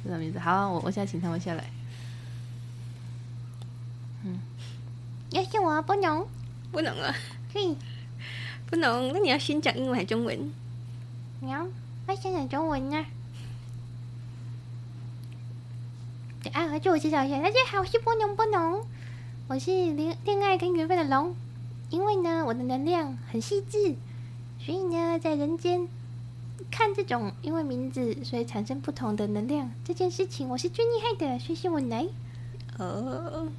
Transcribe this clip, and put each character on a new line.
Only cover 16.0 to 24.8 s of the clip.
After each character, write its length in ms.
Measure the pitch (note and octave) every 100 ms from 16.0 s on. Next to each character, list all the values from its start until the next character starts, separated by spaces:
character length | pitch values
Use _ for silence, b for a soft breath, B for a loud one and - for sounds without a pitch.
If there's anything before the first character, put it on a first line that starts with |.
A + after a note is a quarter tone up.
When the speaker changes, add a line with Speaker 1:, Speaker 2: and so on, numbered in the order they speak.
| - - - -
Speaker 2:
对 80 | -
啊， 260 | C#4 E4 D4+
自 100 | F#4
我 80 | D#4+
介 140 | D#4
绍 120 | D4+
一 60 | C4+
下， 100 | C#4
大 120 | E4
家 60 | A4+ B4+
好， 140 | G4+
我 40 | F#4
是 140 | A4+
波 160 | A4+ A4+
农 200 | G#4+ G4+
波 80 | A4
农， 360 | G4 E4 F#4 A4+ B B B B B -
我 120 | C4
是 100 | - F#4 F4
恋-， 240 | D4 D#4 E4 -
恋 160 | G4+
爱 160 | G4+ F#4
跟 160 | F4+
缘 140 | F4 D#4+
分 100 | F4+
的 60 |
龙。 320 | D4+ C4+ E4 F4 - - - - -
因 120 | D#4+
为 120 | G4+ G#4
呢， 280 | F4 E4
我 80 | D4+
的 120 | A#3
能 200 | B3 C4
量 320 | C#4+ F4 - A#3+ -
很 80 | A3+
细 220 | A3+ G4+ G4
致， 260 | G#4+ G4+ - B B B B - -
所 140 | -
以 60 | F4